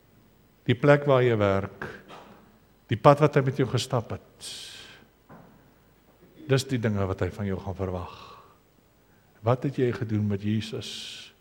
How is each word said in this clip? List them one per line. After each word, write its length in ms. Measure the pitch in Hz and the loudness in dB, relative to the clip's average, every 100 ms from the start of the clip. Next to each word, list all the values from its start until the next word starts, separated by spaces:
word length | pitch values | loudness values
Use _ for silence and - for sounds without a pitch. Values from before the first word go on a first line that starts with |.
| _ _ _ _ _ _ - | _ _ _ _ _ _ -2
Die 80 | 117 | 2
plek 300 | 143 147 143 | 6 4 4
waar 160 | 131 | 4
jy 140 | 123 110 | 4 4
werk, 480 | 101 98 98 - - - - - - - - _ _ _ - | 2 2 -2 -8 -14 -14 -20 -20 -20 -20 -20 _ _ _ -6
die 80 | 120 | 4
pad 240 | 151 143 | 6 8
wat 160 | 151 147 | 6 4
hy 60 | 131 | 0
met 100 | 131 | 0
jou 100 | 123 | 0
gestap 400 | 123 - 123 - | -2 -2 -4 -4
het, 400 | 98 - - - - - - - - - _ - - - - _ _ _ _ _ _ - - - | -10 -14 -20 -16 -16 -16 -18 -20 -20 -20 _ -20 -20 -20 -20 _ _ _ _ _ _ -20 -16 0
dis 160 | 135 - | 0 0
die 140 | 127 | -2
dinge 240 | 110 101 95 | -2 0 -2
wat 160 | 95 | -2
hy 60 | 90 | -4
van 160 | - 101 | -4 -6
jou 120 | 95 | -6
gaan 160 | 101 87 | -8 -6
verwag. 400 | 92 90 87 - - - - _ _ _ _ _ _ _ _ _ | -6 -6 -10 -14 -20 -20 -20 _ _ _ _ _ _ _ _ _
Wat 240 | 107 127 | -2 0
het 160 | 147 139 | -2 -2
jy 120 | 123 110 | -2 -2
gedoen 320 | 110 107 104 | -4 -2 -2
met 160 | 98 | -2
Jesus? 880 | 101 110 - 110 - - - - - _ | -2 -4 -4 -10 -12 -14 -14 -16 -20 _